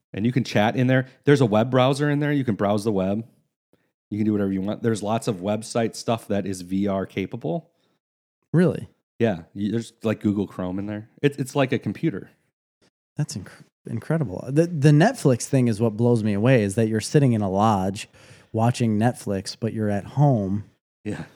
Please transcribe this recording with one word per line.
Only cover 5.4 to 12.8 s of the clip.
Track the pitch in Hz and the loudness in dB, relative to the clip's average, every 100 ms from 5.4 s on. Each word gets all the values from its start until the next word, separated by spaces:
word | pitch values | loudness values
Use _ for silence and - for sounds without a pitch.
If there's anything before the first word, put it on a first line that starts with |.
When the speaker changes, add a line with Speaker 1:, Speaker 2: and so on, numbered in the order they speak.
| 92 110 113 123 113 - | -4 -6 -4 -4 -4 -4
Speaker 1:
stuff | - 117 - | -4 -4 -2
that | 101 98 | -4 -4
is | 92 | -8
V | 87 95 101 | -4 -2 0
R | 95 92 | -2 -4
capable. | - 92 120 139 165 - _ _ _ _ _ _ _ _ | -6 -8 -6 -6 -6 -8 _ _ _ _ _ _ _ _
Speaker 2:
Really? | 156 175 - - _ _ - | 2 2 0 -10 _ _ -2
Speaker 1:
Yeah, | 117 85 82 | 0 -2 -8
y-, | 104 104 | -6 -4
there's, | 113 113 - | -4 -6 -6
like, | 110 107 | -4 -2
Google | 107 104 92 | 0 0 -2
Chrome | - 92 95 | -6 -8 -8
in | 101 | -8
there. | 107 110 _ | -10 -12 _
It's, | 143 143 | -2 -2
it's | 135 143 | -6 -2
like | 131 | 0
a | 113 | -2
computer. | - 95 165 98 - _ _ _ _ _ | -4 -4 -4 -6 -12 _ _ _ _ _